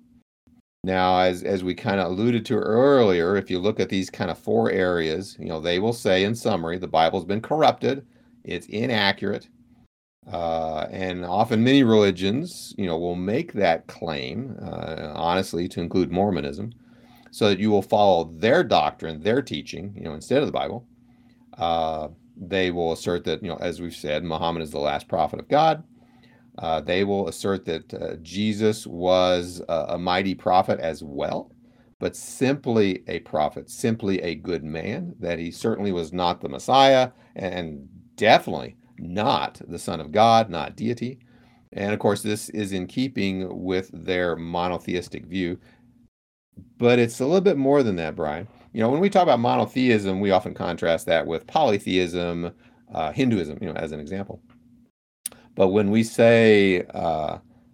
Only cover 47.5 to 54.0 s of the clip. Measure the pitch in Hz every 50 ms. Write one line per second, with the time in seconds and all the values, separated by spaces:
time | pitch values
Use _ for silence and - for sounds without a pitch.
47.5 | 156 139 135 135 143 143 127 110 92 85 80 78 76 82 80 76 76 82 104 -
48.5 | - _ - _ - 117 110 120 139 160 196 202 202 190 180 160 123 117 117 123
49.5 | 127 120 113 117 - 127 127 123 113 104 98 98 95 95 104 98 95 90 - 90
50.5 | 78 - 90 90 87 - 87 82 82 80 - 85 82 80 76 80 82 80 - -
51.5 | - 160 151 120 104 95 - - 92 92 90 85 85 90 87 87 87 85 85 85
52.5 | - _ _ - _ _ _ _ - 80 78 78 - - 135 123 113 95 80 73
53.5 | 76 - - 82 - - 82 76 78 76